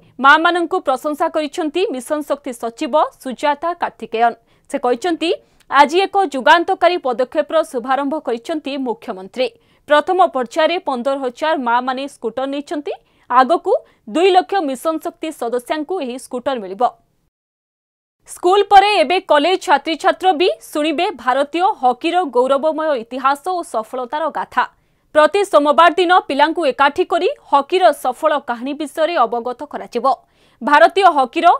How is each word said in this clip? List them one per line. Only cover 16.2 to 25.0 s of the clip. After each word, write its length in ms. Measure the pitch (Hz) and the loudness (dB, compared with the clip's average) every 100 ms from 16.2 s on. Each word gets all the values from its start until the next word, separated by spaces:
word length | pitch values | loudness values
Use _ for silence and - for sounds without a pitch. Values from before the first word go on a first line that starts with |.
| - 247 285 254 | -12 -8 -6 -6
ମିଳିବ। 240 | 190 196 247 - _ _ _ _ _ _ _ _ _ _ _ _ - | -8 -2 -2 -4 _ _ _ _ _ _ _ _ _ _ _ _ -20
ସ୍କୁଲ 320 | - 349 403 415 | -4 2 2 4
ପରେ 180 | 403 403 392 | 6 6 2
ଏବେ 140 | 285 370 | 0 0
କଲେଜ 380 | - 294 302 370 | 0 2 2 0
ଛାତ୍ରୀଛାତ୍ର 680 | - 277 - 311 359 330 370 302 | 0 0 0 -2 -2 0 0 2
ବି 120 | 370 659 | 0 -2
ଶୁଣିବେ 460 | - 302 302 294 392 277 | -6 -4 -2 -2 -4 -2
ଭାରତୀୟ 480 | 254 262 285 330 381 - | -2 0 -2 0 -2 0
ହକିର 340 | 254 247 330 349 294 240 | -2 0 -2 -2 0 0
ଗୌରବମୟ 540 | 262 277 311 302 311 262 | 2 0 -2 -2 -2 -4
ଇତିହାସ 420 | 226 254 269 277 370 | -6 -4 -2 -2 -4
ଓ 120 | 359 | -6
ସଫଳତାର 600 | 330 226 220 254 247 302 311 - | -6 -6 -6 -8 -8 -6 -4 -6
ଗାଥା। 280 | 190 - - _ _ _ | -4 -2 -4 _ _ _